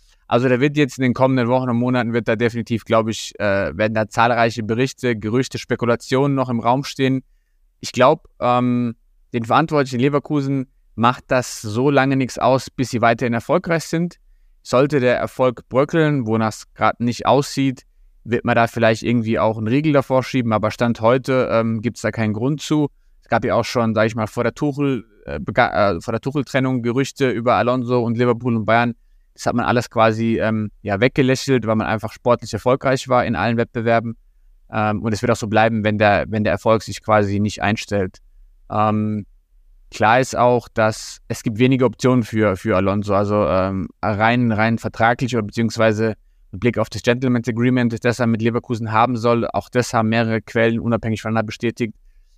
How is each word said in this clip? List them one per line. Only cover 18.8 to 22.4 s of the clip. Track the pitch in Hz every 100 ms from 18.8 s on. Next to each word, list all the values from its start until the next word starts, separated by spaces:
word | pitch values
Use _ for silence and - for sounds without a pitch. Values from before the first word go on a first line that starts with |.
| 113 113
irgendwie | - 120 110 113
auch | 107 110
einen | 110
Riegel | 131 156
davor | 143 - 131
schieben. | 123 131 117
Aber | 107 107
Stand | - 120 113
heute, | 110 131 127 131 120
ähm, | 113 113 113
gibt's | 110 -
da | 110
keinen | 110 110
Grund | 104